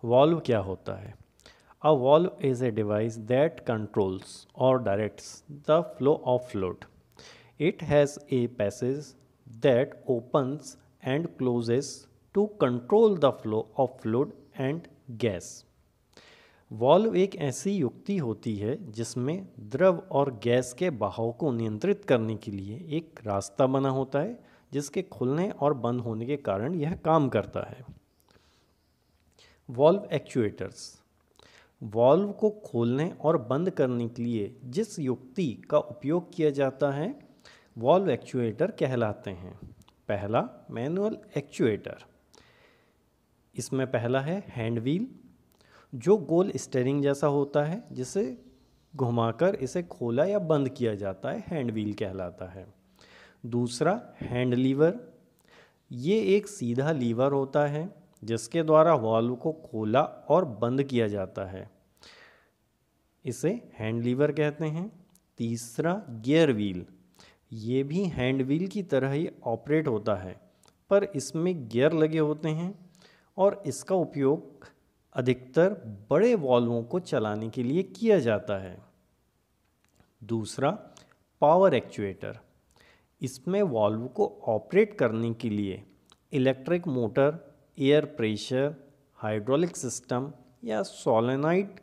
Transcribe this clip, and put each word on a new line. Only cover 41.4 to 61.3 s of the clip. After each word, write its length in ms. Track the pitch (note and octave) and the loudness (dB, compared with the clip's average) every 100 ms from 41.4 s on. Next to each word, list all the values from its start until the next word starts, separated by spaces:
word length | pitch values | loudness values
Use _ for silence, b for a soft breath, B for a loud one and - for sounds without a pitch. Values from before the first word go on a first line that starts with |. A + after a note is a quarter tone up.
| - - C#3+ G#2 - - - _ _ b b b b b b b _ _ _ _ _ - | -8 -2 0 0 -6 -16 -20 _ _ b b b b b b b _ _ _ _ _ -12
इसमें 320 | A#2+ C3+ B2+ | -6 -4 0
पहला 340 | B2+ A#2 C3 | -2 0 0
है 220 | C#3+ F#3+ G3 | -2 -6 -8
हैंड 320 | - A2+ A#2 | -6 -4 -2
व्हील, 280 | A#2 E3 B3+ - - _ _ b b b b | -2 -2 -4 -10 -20 _ _ b b b b
जो 240 | C3 C3+ C#3 | -6 2 2
गोल 340 | C3+ E3 G3 | 4 2 2
स्टीयरिंग 520 | C3+ - C3 B2 C#3+ | -2 -4 0 0 2
जैसा 240 | C#3+ C#3 D3+ | 2 2 2
होता 340 | C#3+ C#3 D3 | 2 0 0
है, 200 | D3 F#3+ - | -2 -4 -10
जिसे 460 | B2 B2+ G3 A#3+ B3 - _ _ _ _ | -10 -6 -4 -4 -6 -18 _ _ _ _
घुमाकर 600 | - B2 A#2 A2+ A2 F3 G3+ | -4 0 2 0 2 0 0
इसे 260 | B2+ F3+ | -4 -6
खोला 420 | F3 - A#2+ A#2 E3+ | -8 -8 -4 0 2
या 140 | G3+ | 0
बंद 280 | E3+ D#3 C3+ | 0 0 0
किया 260 | C3 A#2+ G#2 | -2 -2 -2
जाता 360 | G2 F#2 C3+ | -6 -6 -8
है, 120 | F#3 G3 | -8 -6
हैंड 240 | E3 B2 | -4 -4
व्हील 220 | A2 G#2 | -4 -4
कहलाता 520 | G#2 G#2 F#2+ F2+ F2 F2+ | -4 -6 -6 -10 -10 -14
है। 260 | F2 F#2 _ _ b b b b b | -14 -20 _ _ b b b b b
दूसरा, 480 | A#2+ A#2+ A#2+ - D#3 G#3+ - - | -6 -2 -2 0 0 0 -6 -14
हैंड 360 | - B2 B2+ | -6 -2 0
लीवर, 420 | A#2+ C3 C3+ D#3+ A3 - - _ _ b b b b _ | 2 2 4 4 2 -12 -20 _ _ b b b b _
ये 280 | A#2+ C3+ A3 G3+ | -8 0 0 4
एक 200 | G3 G#3 | 2 0
सीधा 440 | - A#2+ A#2+ C#3+ | -6 -4 0 0
लीवर 400 | D#3+ A#2+ A#2 C3+ | 0 0 2 2
होता 340 | C#3 C3+ D3 D3 | 2 0 0 0
है 240 | D3 F3 - _ _ | -2 -8 -12 _ _
जिसके 380 | G#2+ A2+ - E3 | -6 -6 -2 -4
द्वारा 300 | D#3 D#3 D#3+ D#3 | 4 6 8 6
वाल्व 400 | A2 A2+ A#2 B2 | 4 2 2 0
को 160 | D#3+ | -4
खोला 500 | D#3 - A2 G#2+ A#2+ | -6 -10 -6 0 2
और 440 | D#3 - - D#3 F#3 G#2+ | 2 -4 2 2 2 -2
बंद 220 | A#2 C3 | -2 0
किया 240 | C#3 B2 A2 | 0 0 0
जाता 360 | G2+ F#2+ | 0 -6